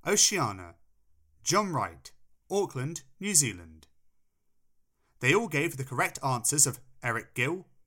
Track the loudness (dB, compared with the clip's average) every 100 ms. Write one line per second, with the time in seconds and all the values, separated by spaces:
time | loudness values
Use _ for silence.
0 | 2 4 4 4 -2 -2 -14 -18 _ _
1 | _ _ _ _ 0 2 2 -2 -4 -6
2 | -20 -20 -20 _ _ -2 -2 -4 -6 -8
3 | -12 -8 0 2 2 -4 -14 -20 -20 _
4 | -20 _ _ _ _ _ _ _ _ _
5 | _ _ 2 4 2 -2 -2 -4 -6 -2
6 | -2 -2 -4 -2 0 2 2 0 -14 -8
7 | -4 -4 -6 -2 -2 -2 -8 _